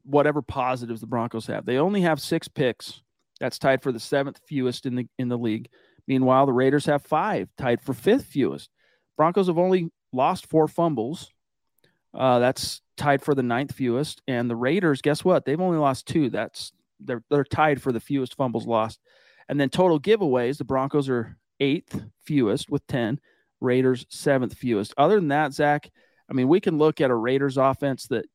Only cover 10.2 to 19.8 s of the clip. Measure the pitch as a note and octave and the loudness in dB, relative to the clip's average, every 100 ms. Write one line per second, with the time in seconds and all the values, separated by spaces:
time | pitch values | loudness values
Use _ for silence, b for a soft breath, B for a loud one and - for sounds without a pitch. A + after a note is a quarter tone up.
10.2 | C#3+ F#3 - D#3+ D#3 - E3+ C3+ A2+ E3+ | 0 0 0 2 2 2 0 0 -4 -8
11.2 | - _ _ _ _ _ _ _ _ - | -14 _ _ _ _ _ _ _ _ -2
12.2 | C3 B2 B2 C3 - - _ - D3 C#3 | 2 4 2 0 -6 -10 _ -6 0 0
13.2 | - C#3 B2 A#2+ C#3+ - B2+ A#2+ D3+ - | 0 0 0 -2 -4 -4 -2 0 -2 -8
14.2 | - B2 A#2+ A#2 B2 F3+ F3 C3+ D3 D3 | -6 -4 -2 -2 0 2 2 0 0 0
15.2 | F3+ E3 - D3+ F#3 E3 C#3+ B2+ - E3 | 2 0 0 -2 0 2 0 -2 -2 0
16.2 | C3+ G#2+ G#2 - - _ _ _ - B2 | 0 -2 -6 -8 -18 _ _ _ -8 -8
17.2 | - C#3+ C#3 - D#3 C3+ C#3 A#2 - C#3+ | -2 0 0 2 2 2 -2 -4 -2 -4
18.2 | B2+ - C3+ A2+ A#2 A2+ A2 - b b | -4 -4 -4 -4 -2 0 -2 -6 b b
19.2 | b b b C#3+ C#3 - | b b b -2 0 2